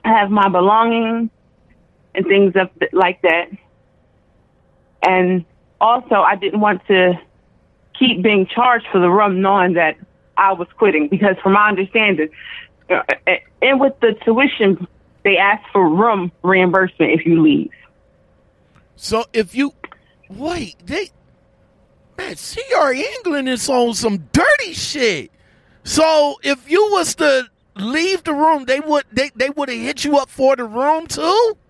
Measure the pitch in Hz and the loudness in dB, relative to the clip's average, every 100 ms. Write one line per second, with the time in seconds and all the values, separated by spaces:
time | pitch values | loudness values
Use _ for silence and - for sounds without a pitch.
0 | 220 220 202 208 196 180 190 214 233 233 | 2 0 2 0 2 2 2 2 2 0
1 | 226 226 226 _ _ _ _ _ _ _ | -2 -4 -6 _ _ _ _ _ _ _
2 | _ 190 196 196 196 190 180 _ 156 180 | _ -6 0 2 4 2 -2 _ -4 0
3 | 180 180 180 165 170 202 _ _ _ _ | 0 2 0 0 -4 -16 _ _ _ _
4 | _ _ _ _ _ _ _ _ _ _ | _ _ _ _ _ _ _ _ _ _
5 | 180 185 180 185 165 _ _ _ 214 240 | 0 2 2 0 -4 _ _ _ 0 0
6 | 247 208 180 196 196 208 208 190 - 190 | 0 2 2 0 -4 0 0 -2 0 2
7 | 180 175 - _ _ _ _ _ _ - | 2 0 -8 _ _ _ _ _ _ -2
8 | 254 208 196 202 190 - 247 233 - 190 | 0 2 0 2 0 0 2 0 0 0
9 | 175 190 208 185 190 196 180 170 156 - | 2 2 2 2 2 2 2 2 -2 -4
10 | - _ _ - 196 180 175 - 208 156 | -20 _ _ 0 0 0 -8 0 2 2
11 | 147 196 208 190 190 196 208 190 190 226 | -2 0 0 0 2 2 2 0 -2 0
12 | 214 170 156 - - - - _ - 180 | 0 0 -4 -8 -20 -20 -20 _ -4 -4
13 | - - - 180 _ _ 254 269 269 277 | -2 -4 -2 -4 _ _ 0 2 0 0
14 | 233 214 - 226 277 - 202 175 180 _ | -2 0 -2 0 0 0 0 0 -6 _
15 | _ _ 202 180 196 214 - 202 175 165 | _ _ -2 0 0 -2 -2 0 2 2
16 | 233 202 175 _ 180 185 185 190 185 - | 2 0 -4 _ 0 2 2 2 -2 -2
17 | 156 156 165 165 156 139 - - _ _ | 0 0 2 2 4 2 -4 -14 _ _
18 | _ _ _ _ _ _ _ _ _ _ | _ _ _ _ _ _ _ _ _ _
19 | - 220 233 220 190 240 277 _ - - | -4 -4 -2 -4 -4 -4 -4 _ -20 -20
20 | _ _ _ 196 302 349 202 - 175 226 | _ _ _ -10 -8 -8 -10 -14 -10 -8
21 | 381 _ _ _ _ _ _ _ _ _ | -8 _ _ _ _ _ _ _ _ _
22 | _ - - - - - 539 494 285 254 | _ -16 -14 -14 -12 -12 -4 0 0 -2
23 | 440 539 370 285 262 247 - 254 240 214 | -6 -6 -4 -4 -2 -4 -2 0 0 -2
24 | 220 196 139 - 508 571 427 - - 302 | -4 -4 0 2 2 0 -2 -10 -10 -2
25 | 233 165 110 _ _ _ _ _ - - | -2 -2 -10 _ _ _ _ _ -4 0
26 | 320 311 294 - 277 277 277 349 427 392 | 2 2 0 -2 -4 -4 0 0 2 0
27 | 320 - 302 269 247 _ _ 190 214 294 | -2 0 0 0 -2 _ _ -10 -6 -2
28 | 359 370 339 285 311 302 247 269 302 294 | -2 -4 -4 0 2 0 -2 -4 -2 -4
29 | 269 220 277 220 262 294 277 233 233 285 | -2 -6 -6 -4 -6 -4 -8 -6 -8 -6
30 | 285 285 262 - 262 269 233 226 285 320 | 0 0 -2 0 0 0 -4 -2 0 -2
31 | 330 - 320 415 466 415 | -4 -4 0 2 0 -2